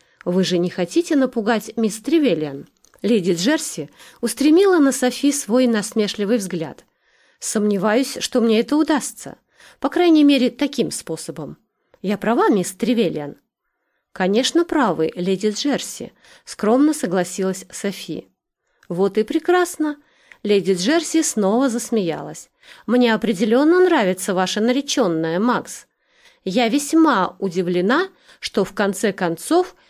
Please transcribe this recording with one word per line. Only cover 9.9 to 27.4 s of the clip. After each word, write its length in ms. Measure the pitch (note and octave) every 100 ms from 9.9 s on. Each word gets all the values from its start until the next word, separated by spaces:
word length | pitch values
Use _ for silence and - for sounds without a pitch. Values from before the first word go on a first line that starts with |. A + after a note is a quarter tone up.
| - F4 D#4
мере, 280 | C#4+ C#4 B3
таким 400 | - - - D#3+
способом. 680 | - - D#3+ - D3 C#3+ D3+ _ _ _ _
Я 140 | F#3 G#3
права, 320 | G3+ A#3+ G#4+
мисс 220 | G#3+ F3
Тревелиан?" 640 | - F#3 A#3+ F#3+ D3+ C#3+ - _ _ _ _ _ _ _
"Конечно, 520 | - F#3 G#3 C4 E4 E4+
правы, 460 | D#4+ A#3 D#3 D#3+ -
леди 360 | F3 F#3+ G#3+
Джерси", 600 | G#3 C#4+ A3 - - - _ _ -
скромно 500 | - - G#3 B3 D4
согласилась 720 | D4+ G3+ F#3+ F3+ - F#3+ F#3 -
Софи. 560 | - G3+ F#3+ - D#3+ - _ _ _ _ _ -
"Вот 280 | F3 G3 G3+
и 60 |
прекрасно". 720 | G#3+ E4 - F4+ F4 - D4+ D4 _ _ _ -
Леди 300 | G3+ G3+ F3
Джерси 480 | F#3 F#3+ E4 D#4 D#4+
снова 480 | D#4 - F#3+ A3+ C#4
засмеялась. 800 | A3+ - A3+ F3 D3+ D3+ D#3 - _ - - -
"Мне 260 | B3 A#3+
определенно 640 | A3 A3 F#3 A3+ A#3+ D4+ F4+
нравится 540 | F#4 E4 G3 F#3 -
ваша 260 | F3+ F#3 G#3
нареченная, 800 | A3+ B3+ C#4+ - G#3 D#3+ D#3+ E3+
Макс. 480 | A#3+ G#3 - - - _ _ _ _ _
Я 240 | - F#3+ A#3
весьма 680 | C#4 C#4+ D#4+ D#4+ A3 F3+
удивлена, 680 | -